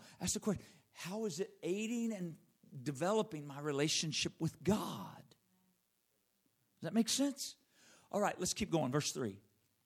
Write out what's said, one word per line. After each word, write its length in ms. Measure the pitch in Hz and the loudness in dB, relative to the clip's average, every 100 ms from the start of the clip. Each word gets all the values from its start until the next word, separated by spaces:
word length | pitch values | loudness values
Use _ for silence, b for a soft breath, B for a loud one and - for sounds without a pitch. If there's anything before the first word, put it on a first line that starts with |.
| B B | B B
ask 140 | 180 | -2
the 60 | 214 | 0
question, 240 | 220 180 B B B - | 0 -2 B B B -12
How 260 | 170 214 220 | -6 -4 -2
is 140 | 151 | -2
it 120 | - - | -6 -4
aiding 480 | 165 196 220 240 233 | -2 0 0 0 0
and 240 | 202 170 156 _ _ - 143 | -2 -4 -8 _ _ -16 -8
developing 640 | 123 131 175 220 214 156 143 | -4 0 2 2 2 -2 -8
my 120 | 139 | -4
relationship 760 | 151 139 156 - 165 127 160 - | 0 2 4 2 2 0 -2 0
with 240 | 165 - | -2 0
God. 600 | 143 202 - - 175 - - _ _ _ _ _ _ _ _ _ _ _ _ _ _ _ | 2 2 2 -6 -10 -14 -20 _ _ _ _ _ _ _ _ _ _ _ _ _ _ _
Does 40 | |
that 100 | 170 | 0
make 160 | 220 - | 2 4
sense? 460 | - 285 - - - _ b b b b | 2 2 0 -8 -12 _ b b b b
All 100 | 202 | 0
right, 140 | 185 - | 0 0
let's 140 | 180 | -2
keep 180 | - 180 | -2 0
going. 200 | 160 131 | 2 2
Verse 200 | 147 - | 2 0
three. 280 | 151 113 98 - _ _ _ | -2 -4 -6 -14 _ _ _